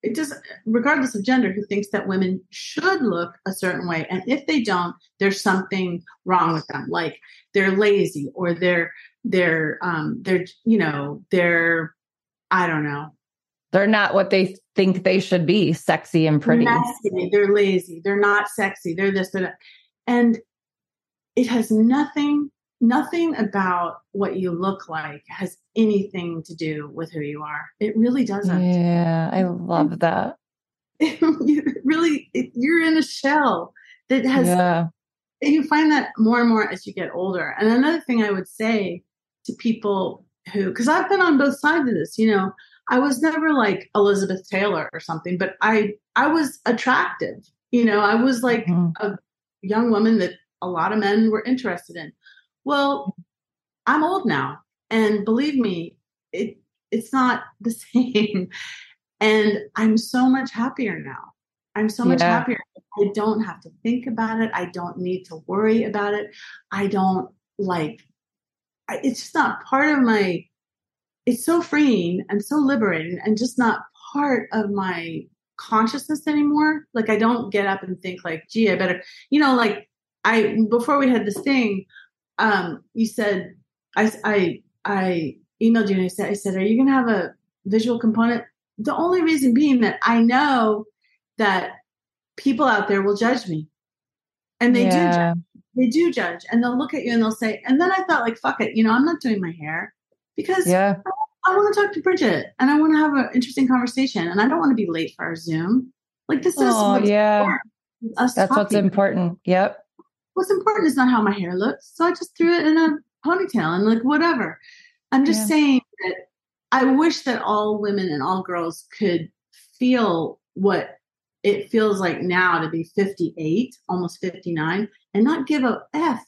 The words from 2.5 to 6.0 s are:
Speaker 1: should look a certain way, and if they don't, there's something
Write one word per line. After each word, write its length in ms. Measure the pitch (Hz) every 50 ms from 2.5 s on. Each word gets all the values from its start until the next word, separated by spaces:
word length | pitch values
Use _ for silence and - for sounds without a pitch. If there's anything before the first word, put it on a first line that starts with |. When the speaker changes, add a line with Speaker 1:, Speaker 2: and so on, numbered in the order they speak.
Speaker 1:
should 500 | - - - - - 302 330 370 381 -
look 320 | 269 214 175 170 175 170 - _ _
a 40 | 196
certain 360 | 190 - - 180 180 - 180
way, 180 | 175 165 160 156 -
and 140 | 185 185 -
if 180 | 247 262 285 -
they 160 | - 320 294
don't, 340 | 226 214 190 180 175 170 - _ _ _ _ _
there's 220 | 196 196 196 -
something 600 | - 208 185 190 190 - 196 190 185 180 175 175